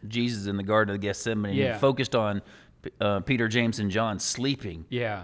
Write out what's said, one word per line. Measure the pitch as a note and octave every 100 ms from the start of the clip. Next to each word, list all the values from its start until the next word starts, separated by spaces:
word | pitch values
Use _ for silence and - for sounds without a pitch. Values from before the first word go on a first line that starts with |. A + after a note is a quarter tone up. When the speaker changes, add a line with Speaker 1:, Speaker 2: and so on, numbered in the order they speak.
| G#2
Speaker 1:
"Jesus | A#2+ A#2+ A2 G2
in | G2
the |
Garden | G2 G#2+ G#2 G2+
of |
Gethsemane," | G2+ G2 A#2 A2 G#2
and | C3+
Speaker 2:
Yeah. | C3+
Speaker 1:
he | A2
focused | C#3 B2+ B2 A#2+
on, | G#2 G2+ - - - _ - -
uh, | G#2 G2+
Peter, | F#2 B2+ A2+
James, | A#2+ A#2 A2+
and | G2+
John | G2+ A2+ F#2+
sleeping | - - C3+ C#3 G#2 E2 D#2+
Speaker 2:
Yeah. | A#2+ A#2 G2+